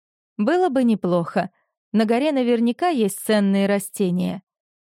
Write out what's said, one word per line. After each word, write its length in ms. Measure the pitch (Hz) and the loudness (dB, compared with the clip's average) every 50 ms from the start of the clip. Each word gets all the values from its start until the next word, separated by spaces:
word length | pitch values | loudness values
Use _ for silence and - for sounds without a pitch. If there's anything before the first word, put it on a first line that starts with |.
| _ _ _ _ _ _ _ | _ _ _ _ _ _ _
«Было 320 | - 208 247 330 359 370 349 | -4 0 0 2 2 2 2
бы 160 | 247 269 254 | 2 2 2
неплохо. 680 | 233 220 - - 180 180 175 170 - - 202 - - _ _ _ _ _ _ _ _ - | 2 2 0 0 0 0 0 -2 -2 -4 -4 -4 -4 _ _ _ _ _ _ _ _ 0
На 120 | 208 226 | 0 0
горе 280 | 208 233 240 285 311 294 | 2 0 0 0 0 0
наверняка 560 | 262 247 233 240 226 233 233 240 - 349 359 | 0 0 0 0 0 0 0 -2 0 -2 0
есть 320 | 330 247 220 196 - - | 0 0 0 -2 -2 -6
ценные 460 | - - 214 208 202 196 196 196 196 | -4 0 0 2 2 2 2 2 2
растения». 760 | 196 202 202 - - - - 202 180 175 180 180 180 185 190 - _ _ _ _ _ _ _ | 0 0 -2 -4 -6 -6 -4 -2 -2 -2 -2 -4 -4 -6 -8 -14 _ _ _ _ _ _ _